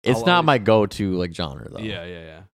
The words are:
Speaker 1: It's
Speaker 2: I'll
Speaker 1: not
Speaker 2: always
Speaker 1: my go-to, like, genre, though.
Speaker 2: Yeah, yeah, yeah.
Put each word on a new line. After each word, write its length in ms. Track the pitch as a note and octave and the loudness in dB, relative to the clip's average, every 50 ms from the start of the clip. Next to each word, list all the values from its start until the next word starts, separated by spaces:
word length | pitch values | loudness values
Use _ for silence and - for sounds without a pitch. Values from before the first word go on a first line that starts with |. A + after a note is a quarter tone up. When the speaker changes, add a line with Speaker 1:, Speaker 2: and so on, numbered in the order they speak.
Speaker 1:
It's 180 | - - B2+ A#2 | 2 0 0 2
Speaker 2:
I'll 60 | A#2 | 2
Speaker 1:
not 80 | F#3 F3+ | 2 2
Speaker 2:
always 100 | F3 E3 | 4 4
Speaker 1:
my 120 | D#3 C#3 A#2+ | 4 4 4
go-to, 540 | G2+ A2 A2 A2 G#2 G2 - - G#2 F#2+ F#2 | 4 4 4 4 4 2 -2 -4 -2 -2 0
like, 180 | F2+ F2+ F2 E2 | -2 -2 -4 -4
genre, 340 | - F2 D2+ C2+ B1+ A1 - | -8 -8 -8 -8 -12 -14 -14
though. 80 | - - | -12 -10
Speaker 2:
Yeah, 260 | G#2+ G#2+ G2 F2 E2+ | -10 -10 -10 -10 -12
yeah, 200 | F2 F2 E2+ E2 | -14 -14 -16 -16
yeah. 160 | D#2+ D#2 D#2+ F#2+ _ | -18 -20 -20 -20 _